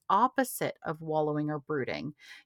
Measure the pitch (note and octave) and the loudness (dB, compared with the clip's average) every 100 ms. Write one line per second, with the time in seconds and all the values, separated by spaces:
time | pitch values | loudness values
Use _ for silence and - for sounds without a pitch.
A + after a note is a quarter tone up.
0 | - F#3+ B3+ - B3+ - D3 - - D#3+ | 2 4 4 2 0 0 -4 -4 -6 -6
1 | D#3+ D#3 D3+ D3+ D3+ D3+ - D3+ A#2+ D2+ | -2 0 2 0 -2 -4 -4 -4 -2 -4
2 | - - - - | -6 -10 -18 -20